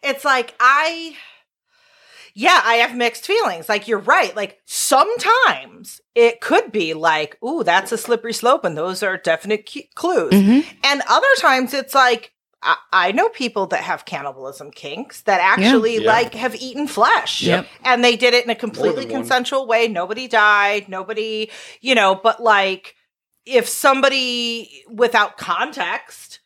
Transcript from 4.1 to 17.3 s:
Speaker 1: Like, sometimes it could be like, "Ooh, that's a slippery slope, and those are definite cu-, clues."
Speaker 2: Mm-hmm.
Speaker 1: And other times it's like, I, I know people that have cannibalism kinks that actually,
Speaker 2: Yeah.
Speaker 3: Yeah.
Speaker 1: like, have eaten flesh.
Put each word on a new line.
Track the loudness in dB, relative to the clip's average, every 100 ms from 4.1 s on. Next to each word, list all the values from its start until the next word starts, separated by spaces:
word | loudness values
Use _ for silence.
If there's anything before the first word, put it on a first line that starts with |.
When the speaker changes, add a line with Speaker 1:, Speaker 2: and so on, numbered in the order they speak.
| 2 2
Speaker 1:
Like, | -4 -10 _
sometimes | _ -6 2 2 2 0 0 2 2 0 -8 -20 -20 -20 _
it | 2 2 2
could | 0 0 0
be | -4 -4
like, | -2 0 0 -4 -8
"Ooh, | -8 -4
that's | 2 2 0
a | -8
slippery | -4 -4 -4
slope, | -2 2 2
and | 0 -4
those | -6 -4
are | -4 -4
definite | -2 -2 -2 -6 -6
cu-, | -18 -18
clues." | -6 -2 0 4
Speaker 2:
Mm-hmm. | 4 6 4 0 -4
Speaker 1:
And | -2 -2 0
other | 2 4 2
times | 4 2 0
it's | -6 -2
like, | 2 2 2 -6 _ _ _
I, | -2 -2 _
I | 0 2
know | 0 -2
people | -2 -6 -4 -4
that | -4
have | -6 -8
cannibalism | -8 -10 -10 -12 -14 -16 -20
kinks | -16 -14 -12 -14 -10
that | 0 2
actually, | 4 4 4 4 2 0
Speaker 2:
Yeah. |
Speaker 3:
Yeah. | 2
Speaker 1:
like, | 2 0
have | -4 -6
eaten | -6 -12 -8 -6
flesh. | 0 2 2 -2